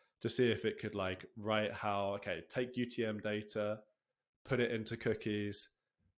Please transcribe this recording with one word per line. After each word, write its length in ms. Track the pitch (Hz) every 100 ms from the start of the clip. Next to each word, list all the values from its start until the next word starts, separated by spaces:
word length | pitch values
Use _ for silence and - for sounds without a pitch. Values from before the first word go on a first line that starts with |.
| _ _
to 80 | 120
see 200 | - 123
if 140 | 107
it 140 | 110 -
could, 160 | 110
like, 320 | 101 95 92 - -
write 380 | 104 107 107
how, 400 | - 107 101 98
okay, 280 | 101 101 85 -
take 280 | - 123 123
U 80 | 120
T 180 | -
M 140 | 110 107
data, 640 | 104 107 107 110 104 110 - _ _ _ _ _
put 160 | - 123
it 100 | 120
into 260 | 113 107 117
cookies. 720 | 117 107 110 104 104 101 - _ _ _ _